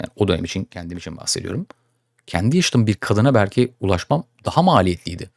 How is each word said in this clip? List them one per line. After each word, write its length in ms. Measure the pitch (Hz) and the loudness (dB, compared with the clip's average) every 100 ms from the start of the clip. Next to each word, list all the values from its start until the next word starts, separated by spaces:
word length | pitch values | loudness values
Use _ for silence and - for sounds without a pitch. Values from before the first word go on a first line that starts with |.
yani 100 | - - | -10 -2
o 120 | 98 | -2
dönem 160 | 85 | 0
için, 200 | 87 95 | -4 -8
kendim 340 | - 90 85 87 | -8 -12 -12 -12
için 200 | - - | -14 -12
bahsediyorum. 500 | - - 90 98 202 - _ _ _ _ - | -8 -6 -6 -8 -8 -16 _ _ _ _ -6
Kendi 280 | 85 110 175 | -2 2 2
yaşıtım 320 | - 123 110 | 2 2 2
bir 60 | |
kadına 400 | 104 - 107 131 | 0 0 2 4
belki 400 | 120 98 - 123 - | 4 2 0 -2 -2
ulaşmam 440 | 98 87 - 143 - _ - | -2 -2 -2 -4 -4 _ -2
daha 160 | - | 2
maliyetliydi. 680 | 180 135 92 87 - 87 - | 4 4 4 0 -6 -10 -12